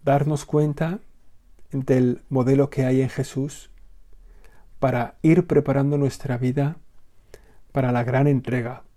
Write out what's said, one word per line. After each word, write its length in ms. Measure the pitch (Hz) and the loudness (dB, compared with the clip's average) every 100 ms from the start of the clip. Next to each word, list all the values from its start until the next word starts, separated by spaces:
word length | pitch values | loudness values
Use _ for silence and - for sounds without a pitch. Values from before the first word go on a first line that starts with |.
darnos 400 | - 139 143 151 | 2 0 2 -4
cuenta 560 | - 151 151 147 160 190 - - - - _ - - | -2 0 0 -2 -6 -6 -14 -20 -20 -20 _ -20 -10
del 500 | 139 131 127 123 120 - | -8 0 2 2 0 -2
modelo 380 | 131 127 139 139 | -2 2 4 2
que 160 | - | 0
hay 160 | 127 131 | 0 2
en 80 | 131 | 0
Jesús 640 | - 135 - 139 - - - - - - - - - - - - - | -4 -6 -4 -8 -10 -20 -20 -20 -20 -20 -20 -20 -20 -20 -20 -20 -4
para 340 | 135 123 117 - | -2 -2 -6 -2
ir 240 | 160 160 - | 4 4 4
preparando 520 | 147 139 135 139 147 | 2 2 0 0 0
nuestra 380 | 139 - 131 123 | -2 -4 -6 -2
vida 420 | 127 135 139 165 - - - - _ - - - - | -2 0 -2 -4 -16 -20 -20 -20 _ -20 -20 -20 -8
para 220 | - 127 | -2 0
la 100 | 123 | 0
gran 240 | 117 127 143 | 0 2 4
entrega 560 | 135 - 123 120 127 - | 2 0 -4 -4 -10 -18